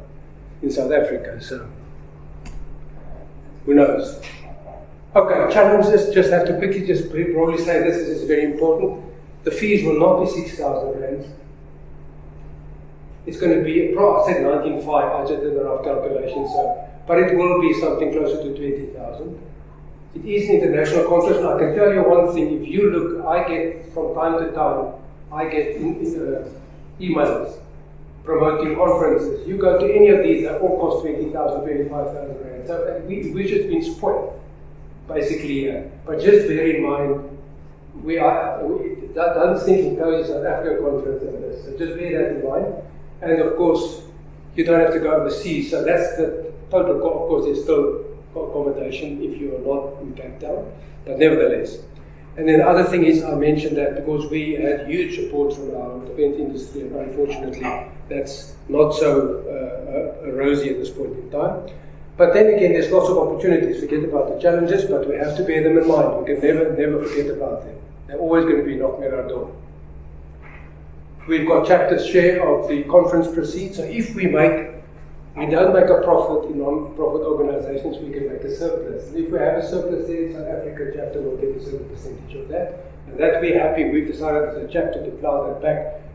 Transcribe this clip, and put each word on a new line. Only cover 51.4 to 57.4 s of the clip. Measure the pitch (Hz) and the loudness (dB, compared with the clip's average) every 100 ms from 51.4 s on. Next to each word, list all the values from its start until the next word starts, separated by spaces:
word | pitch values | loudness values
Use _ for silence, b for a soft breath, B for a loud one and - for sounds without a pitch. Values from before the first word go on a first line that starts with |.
| - - - - - B B B B - | 4 2 -4 -8 -16 B B B B -2
And | 160 | 6
then | 156 | 6
the | - | 8
other | 180 | 6
thing | 175 180 160 | 4 4 6
is, | 160 | 4
I | 156 147 | 2 2
mentioned | 151 151 151 143 | 2 2 0 0
that | 143 143 | -2 -2
because | 151 151 - | -2 -4 -2
we | 156 151 | -4 -2
had | 151 143 147 - | -2 -2 -2 -2
huge | 175 160 - | -2 -2 -4
support | 120 143 143 | -4 0 0
from | 139 135 - | -2 -8 -8
our | 123 127 123 | -10 -12 -10
event | 151 143 147 | -2 0 0
industry, | 139 127 123 139 | -6 -8 -10 -10
and | 131 139 | -8 -8
unfortunately, | 135 147 139 135 | -6 -2 -2 -4